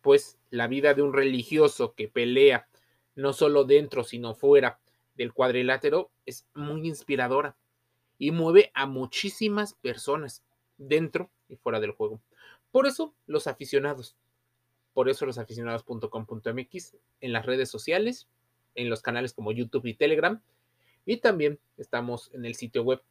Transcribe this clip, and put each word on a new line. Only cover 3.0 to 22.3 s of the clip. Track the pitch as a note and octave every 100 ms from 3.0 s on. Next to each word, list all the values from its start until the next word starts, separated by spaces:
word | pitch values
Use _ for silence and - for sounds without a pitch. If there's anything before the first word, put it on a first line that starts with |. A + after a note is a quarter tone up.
| _ -
no | C#3
solo | C3+ D3+ D3
dentro, | C3 C#3+ D3+ C3+
sino | A#2 A#2+ A#2
fuera | A2 C#3 C#3+ B2 - _ _ _ -
del | A#2+
cuadrilátero | - B2+ B2 B2+ C3 D3 D#3 - _ -
es | B2 _
muy | C#3+ D3 D#3 D#3+
inspiradora | D3+ - C3+ B2 C3 D3 - _ _ _ _ _ _
y | C#3+
mueve | E3 E3 F3+ G#3
a | - C#3
muchísimas | C3+ B2+ - G3+ - A3 G#3 G#3
personas | - B2 A#2+ - D3 C#3+ - _ _ _ _
dentro | C#3 D3+ D#3+ F3 F3+ _ _
y | -
fuera | - A2+
del | G#2+
juego. | - G#2+ A2 _ _ - - _
Por | B3+ C#4
eso | C4 D#4 _ -
los | D3+ D3
aficionados, | B2+ C#3 C#3 C#3+ C3+ B2 _ _ _ _ _ _ _ _
por | - B2+
eso | C3+ C#3
losaficionados | A#2+ G#2+ A2+ A#2 A#2
punto | - A#2 G#2+
com | A#2
punto | A2 A#2 A#2
M | A#2+
X | B2+ - - _ _ _
en | B2+
las | A2+
redes | A#2 C3 B2+
sociales, | A2 - F3 A3 B3 - _ _ _ _
en | - A#2+
los | A2+
canales | - A#2+ B2
como | - G#2+
YouTube | A2+ A#2 C#3 A#2+
y |
Telegram, | A2 D3 D#3 F3 A3 _ _ _ _ _ _
y | - A#3
también | A#3+ F#3 D3 D3 _ -
estamos | G#2+ A#2+ A#2+ A#2+ -